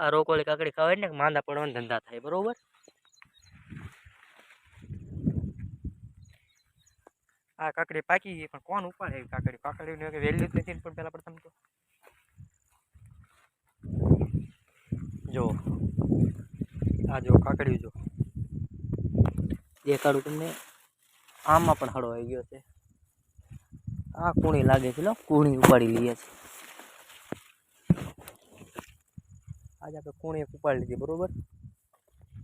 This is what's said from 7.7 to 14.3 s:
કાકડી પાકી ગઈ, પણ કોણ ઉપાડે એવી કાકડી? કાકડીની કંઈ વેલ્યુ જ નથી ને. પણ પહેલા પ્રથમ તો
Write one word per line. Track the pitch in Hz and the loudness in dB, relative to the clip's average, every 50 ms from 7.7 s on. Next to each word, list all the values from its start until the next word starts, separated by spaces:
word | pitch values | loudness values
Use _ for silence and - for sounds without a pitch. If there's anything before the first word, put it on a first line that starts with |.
કાકડી | 143 - 165 - 160 156 151 - | -4 -4 -6 -4 -6 -6 -2 0
પાકી | 175 190 - 202 180 160 | 0 0 0 -4 -10 -12
ગઈ, | 156 147 | -12 -14
પણ | - 143 - - | -16 -18 -12 -8
કોણ | 185 202 185 175 | -6 -6 -6 -8
ઉપાડે | 175 - 196 160 139 135 | -10 -10 -10 -10 -10 -12
એવી | 123 120 131 | -12 -10 -10
કાકડી? | 131 127 127 123 - - | -6 -6 -6 -8 -6 -10
કાકડીની | 143 147 - 160 156 160 151 156 156 | -10 -10 -10 -10 -12 -10 -10 -10 -10
કંઈ | 156 151 143 | -8 -4 -2
વેલ્યુ | 147 147 - - 175 | -2 0 0 -2 -2
જ | - - | -2 -4
નથી | - - 170 | -4 -4 -8
ને. | 165 - | -12 -12
પણ | 170 156 165 | -14 -12 -12
પહેલા | 160 160 - | -12 -12 -14
પ્રથમ | 165 - - 165 165 _ | -16 -18 -20 -20 -20 _
તો | 165 _ _ _ _ _ _ _ _ _ _ _ - _ _ _ _ _ - - - _ _ _ _ _ _ _ _ _ - - - - - - _ _ _ _ _ _ _ _ _ _ _ - - - - - - - - - - | -20 _ _ _ _ _ _ _ _ _ _ _ -20 _ _ _ _ _ -20 -20 -20 _ _ _ _ _ _ _ _ _ -20 -20 -20 -20 -20 -20 _ _ _ _ _ _ _ _ _ _ _ -10 -6 -4 0 4 6 6 6 4 2